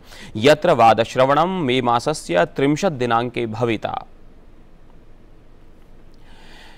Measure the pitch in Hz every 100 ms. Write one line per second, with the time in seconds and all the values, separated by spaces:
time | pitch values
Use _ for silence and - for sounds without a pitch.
0 | - - - 107 120 151 175 147 113 110
1 | 113 127 131 143 170 190 143 127 120 120
2 | 147 160 - 170 170 - 139 147 196 143
3 | 123 113 123 123 120 110 120 107 - -
4 | - - - - - - - - - -
5 | - - - - - - - - - -
6 | - - - - - - -